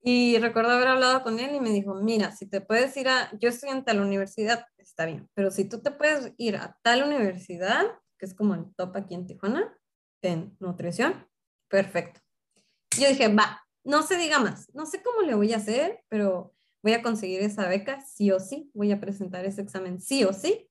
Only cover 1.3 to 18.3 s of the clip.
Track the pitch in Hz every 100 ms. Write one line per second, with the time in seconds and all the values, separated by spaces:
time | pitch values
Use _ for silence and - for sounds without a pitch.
1.3 | 226 262 285 233 202 202 190 214 226 190
2.3 | - 196 196 196 220 269 269 262 262 -
3.3 | 208 240 240 277 269 262 202 202 196 196
4.3 | - 214 233 - _ _ - 165 151 -
5.3 | - 196 196 190 226 285 285 294 294 240
6.3 | - 233 190 - - 233 247 285 294 208
7.3 | 180 - 175 185 269 415 - _ _ 196
8.3 | - 214 170 165 - 180 196 196 175 180
9.3 | 175 196 277 440 _ _ _ _ _ 185
10.3 | 165 - - 185 175 175 170 277 381 -
11.3 | _ _ _ _ 196 190 175 - _ _
12.3 | _ _ _ _ _ _ - 277 269 220
13.3 | 208 - - _ _ 262 294 302 359 330
14.3 | 302 202 139 - 269 302 381 494 466 339
15.3 | 214 208 226 208 233 320 - _ 220 202
16.3 | 180 180 _ _ _ 208 233 233 208 190
17.3 | 185 208 208 185 202 233 269 - - 202